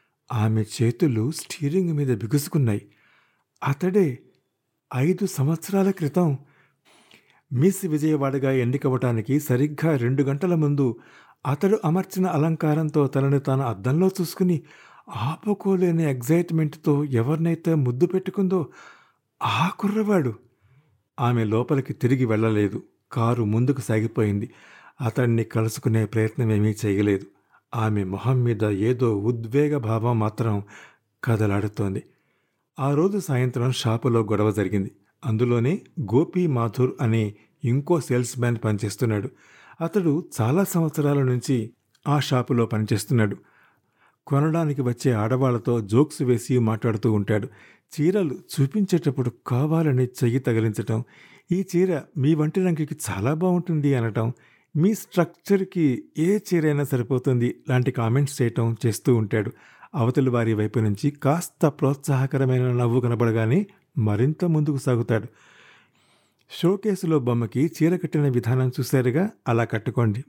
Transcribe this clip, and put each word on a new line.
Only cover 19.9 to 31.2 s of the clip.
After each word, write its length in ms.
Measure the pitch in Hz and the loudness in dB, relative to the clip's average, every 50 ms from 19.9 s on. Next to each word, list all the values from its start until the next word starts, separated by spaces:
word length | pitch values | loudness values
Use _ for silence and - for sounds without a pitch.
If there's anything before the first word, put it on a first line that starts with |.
| 202 220 214 208 208 180 135 120 107 - _ _ _ _ _ _ _ _ _ _ _ _ _ _ _ - | -2 -2 0 2 2 2 2 0 -4 -8 _ _ _ _ _ _ _ _ _ _ _ _ _ _ _ -2
ఆమె 240 | 127 120 120 120 113 | 0 0 2 2 0
లోపలికి 500 | 104 110 113 123 - 151 135 127 - 131 | 2 0 0 0 0 0 -2 -2 -4 -8
తిరిగి 320 | - - 120 135 127 131 | -2 0 0 2 2 2
వెళ్ళలేదు. 580 | 110 110 107 113 113 110 104 104 95 101 - - _ _ _ _ _ | 0 2 2 2 2 2 2 2 0 0 -4 -12 _ _ _ _ _
కారు 320 | - 117 117 117 120 120 113 | -4 -2 0 0 2 0 0
ముందుకు 380 | 104 107 113 123 135 135 - | 0 2 0 2 0 0 -2
సాగిపోయింది. 680 | 107 - 113 110 107 113 - 127 110 104 101 101 95 - - - - - - - - - _ - | -2 -2 0 0 0 -2 0 0 0 2 0 -2 -4 -6 -12 -20 -20 -20 -20 -20 -20 -20 _ -6
అతన్ని 420 | 139 117 - - 123 120 117 113 110 | -6 -4 -2 0 0 2 2 0 0
కలుసుకునే 600 | - - 117 110 113 - - - 120 110 113 107 | -2 -2 -2 -2 -2 -4 -4 -2 0 2 2 0
ప్రయత్నమేమీ 720 | 101 - 113 110 110 - - 117 110 110 104 104 110 104 - - | 0 0 0 0 0 0 -2 0 2 2 2 2 2 0 0 0
చేయలేదు. 400 | 104 98 101 104 104 98 95 - - _ _ _ _ _ _ _ _ - | 0 2 2 4 2 2 0 -2 -8 _ _ _ _ _ _ _ _ -6
ఆమె 280 | 117 110 110 107 104 98 | -4 -2 0 0 0 -2
మొహం 400 | 92 95 95 - 123 131 127 120 | -2 -4 -4 -2 0 0 2 2
మీద 200 | 120 113 101 110 | 0 0 0 0
ఏదో 540 | 107 104 92 107 117 127 113 127 117 107 101 | 0 0 0 0 0 0 0 0 0 0 0
ఉద్వేగ 600 | 101 117 120 117 117 107 117 143 151 147 147 143 | 0 -2 -2 -4 -6 -2 0 0 2 2 0 -2
భావం 420 | 113 107 113 110 110 120 123 113 | -2 -2 -2 0 0 0 0 0
మాత్రం 440 | 107 107 - - 113 113 104 101 101 - - - - - _ _ _ _ _ _ | 0 -2 -2 -2 -2 -2 -2 -2 -4 -8 -16 -20 -20 -20 _ _ _ _ _ _